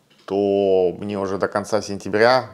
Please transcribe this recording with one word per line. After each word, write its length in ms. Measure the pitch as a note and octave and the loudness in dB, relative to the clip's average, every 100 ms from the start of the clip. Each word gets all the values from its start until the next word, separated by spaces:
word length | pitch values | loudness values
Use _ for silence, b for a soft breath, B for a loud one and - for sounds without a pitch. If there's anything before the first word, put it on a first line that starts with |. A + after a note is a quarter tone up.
| _ _ - | _ _ -6
то 680 | G2 G2+ G2 G2 F#2 F2+ F2 | 0 2 2 4 4 2 -2
мне 200 | G2+ G2+ | -8 -6
уже 200 | F#2+ F#2+ | -4 -2
до 100 | G2 | -2
конца 320 | G#2 G2 G#2+ | -2 -2 -4
сентября 680 | G2 G2 G2 G#2 A#2 B2+ A2 | -4 -10 -4 2 4 4 0